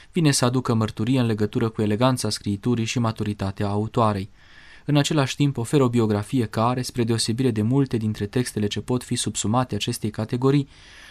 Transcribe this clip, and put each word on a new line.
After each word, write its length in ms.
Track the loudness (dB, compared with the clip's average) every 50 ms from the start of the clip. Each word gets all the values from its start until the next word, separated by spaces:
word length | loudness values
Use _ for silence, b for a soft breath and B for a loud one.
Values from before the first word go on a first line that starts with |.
| B B
vine 200 | -2 2 2 4
să 140 | 4 4 2
aducă 280 | 2 2 0 0 2 2
mărturie 460 | 2 0 0 -2 -2 -2 0 2 2
în 60 | 2
legătură 440 | 2 0 0 0 -2 0 0 -2 -2
cu 120 | 0 -2
eleganța 480 | 0 0 2 2 2 2 2 0 -2 -4
scriturii 560 | -6 -4 -4 -4 -4 -2 -2 -2 0 0 -2
și 140 | -2 -2 -2
maturitatea 680 | -2 -2 -2 -2 -4 -4 -4 -4 -4 -4 -4 -4 -4 -2
autoarei. 640 | -2 -2 -2 -2 0 2 2 2 2 0 -4 -8 B B B B B B B B B B B
În 120 | 0 2 2
același 380 | 2 2 2 0 0 0 0
timp, 220 | 0 0 0 0 -2
oferă 260 | -2 0 2 4 4
o 60 | 4
biografie 560 | 4 2 2 2 2 0 -2 -2 -2 -2 -2
care, 360 | 0 0 0 0 0 0 -2
spre 220 | -4 -4 -4 -2 0
deosebire 480 | 0 0 0 0 0 0 0 0 0
de 100 | 2 2
multe 360 | 0 2 2 2 2 2 0 -2
dintre 280 | -2 -2 -2 -4 -4
textele 420 | -2 -2 -2 -2 -2 -2 -2 -2 -2
ce 140 | -2 -4
pot 220 | -4 -2 -2 -2 -2
fi 120 | -4 -4
subsumate 600 | -4 -4 -4 -4 -4 -2 0 0 0 0 -2 -4
acestei 340 | -4 -4 -4 -4 -4 -4 -6
categorii, 580 | -4 -4 -4 -4 -2 0 2 4 4 2 2 B B B B B B B B B